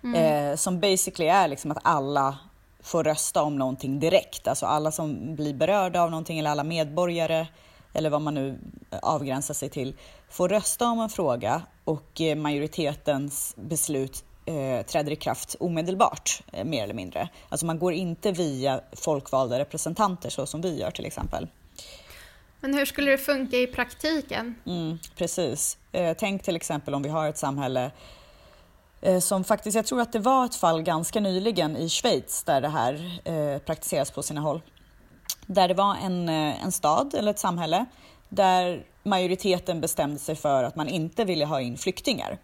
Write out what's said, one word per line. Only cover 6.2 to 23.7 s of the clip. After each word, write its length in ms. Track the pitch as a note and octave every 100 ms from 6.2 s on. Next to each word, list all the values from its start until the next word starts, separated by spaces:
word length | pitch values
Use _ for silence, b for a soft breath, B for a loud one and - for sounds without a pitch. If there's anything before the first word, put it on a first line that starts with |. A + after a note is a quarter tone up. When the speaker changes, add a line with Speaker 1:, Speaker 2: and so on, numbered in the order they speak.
| D#3+ D#3+
Speaker 2:
eller 120 | D3+
alla 140 | D3
medborgare 840 | D3 E3 D3+ D3+ F3 E3+ D#3+ D#3+ D#3+ b b b b
eller 180 | - D#3
vad 100 | D3
man 140 | D3+
nu 240 | D3 C3+ B2+ - - - -
avgränsar 520 | - D3+ C3+ C3 D3
sig 140 | D3 C3
till 260 | - C3 C3+ B B B
får 180 | - F3+
rösta 400 | G#3 - - A#3+
om 120 | A3+
en 80 | A3
fråga 540 | - D#3 B2 G#2+ D3 - _
och, 360 | - D#3 - -
eh, 160 | D#3+ D3+
majoritetens 1160 | D3+ C#3+ D3+ - D3 D3 - C#3 C#3+ - - -
beslut, 680 | D#3 D3+ - C#3 C3+ - - - -
eh, 400 | D#3+ C3+ B2 -
träder 260 | D#3+ D3
i 40 | D3+
kraft 400 | - A#2 - -
omedelbart, 840 | F3+ E3 E3+ F#3+ A3 - - - -
eh, 120 | -
mer 200 | A#2 C#3+
eller 100 | G2+
mindre. 340 | G2+ F#2 D#2+ E3+ B B
Alltså 180 | C3+ E3
man 120 | D#3+
går 140 | F3+
inte 400 | E3 F#3 E3 G#3
via 480 | F3 E3 C3+ C3+ C3 -
folkvalda 680 | - - D3 C3+ C3 C3 A#2+
representanter 720 | C#3+ D#3+ - F#3 G#3 F3+ -
så 160 | - C#3
som 140 | D#3
vi 180 | F3+ D#3
gör 100 | -
till 160 | - -
exempel. 420 | - - - - _ - B B B B B B B B _
Speaker 1:
Men 140 | C4+
hur 100 | C#4 C#4
skulle 240 | - C#4+
det 80 | C4+
funka 380 | C4+ C#4 C4 B3
i 100 |
praktiken? 880 | B3